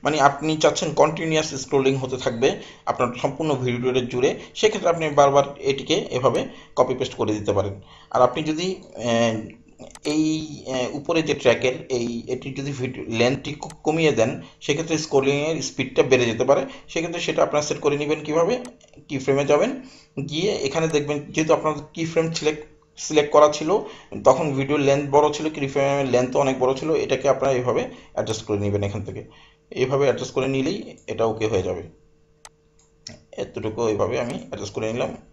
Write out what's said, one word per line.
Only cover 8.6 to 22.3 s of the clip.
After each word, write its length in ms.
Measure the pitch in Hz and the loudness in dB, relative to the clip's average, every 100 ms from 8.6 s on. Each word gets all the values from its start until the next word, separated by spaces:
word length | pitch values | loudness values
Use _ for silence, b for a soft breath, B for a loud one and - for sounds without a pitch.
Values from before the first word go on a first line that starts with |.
| 180 190 - - | -4 -6 -12 -8
আহ, 420 | 120 117 117 113 110 - - - 127 - - | 0 2 2 0 -8 -16 -20 -20 -20 -10 -2
এই, 580 | 151 156 156 156 143 - | 0 2 0 -4 -12 -6
আহ, 280 | 131 123 143 | -4 -4 -6
উপরে 260 | - 165 | -2 -2
যে 120 | 160 | 0
ট্র্যাকের 520 | - 127 117 131 127 - | 2 4 4 2 -2 -4
এই, 340 | 127 120 117 117 | -4 -2 -6 -6
এটির 260 | 123 139 | -8 -6
যদি 180 | 135 143 | -8 -8
ভিডিও 320 | 135 123 - - | -6 -6 -6 -6
লেন্থটি 460 | 113 120 135 - | 0 0 0 -6
ক-, 200 | 151 - - | -10 -12 -6
কমিয়ে 280 | - 156 156 | -2 2 2
দেন, 300 | 117 113 160 B B | 4 0 0 B B
সেক্ষেত্রে 360 | - 151 160 156 | -4 -2 0 -4
স্ক্রলিংয়ের 640 | 156 143 135 143 151 160 | 2 2 4 0 0 -2
স্পিডটা 420 | - - 131 - | -6 -6 -4 2
বেড়ে 220 | 143 127 120 | 4 6 4
যেতে 180 | 113 | 0
পারে। 220 | 131 147 - B B | 4 2 2 B B
সেক্ষেত্রে 320 | 170 170 170 | -6 -4 -4
সেটা 220 | 170 160 | -2 0
আপনারা 220 | 147 147 147 | 2 2 -2
সেট 140 | 135 | -2
করে 180 | 147 143 | 0 0
নেবেন 220 | 147 156 | -2 -4
কীভাবে? 440 | 147 151 170 247 - - _ - - | -2 0 0 0 -6 -18 _ -20 -8
কি 120 | 139 | -6
ফ্রেমে 260 | 139 139 143 | 0 0 4
যাবেন, 380 | 147 214 262 B B B - 135 | 2 2 -2 B B B -10 -6
গিয়ে 220 | 147 196 | -2 -2
এখানে 360 | - 135 165 160 | -2 -2 -2 0
দেখবেন 440 | 156 139 147 143 | 0 0 -4 -4
যেহেতু 220 | - 156 | -4 2
আপনার 200 | 156 156 151 147 | 2 2 -4 -8
কি 120 | - 160 | -8 -4
ফ্রেম 280 | 165 165 | 0 -2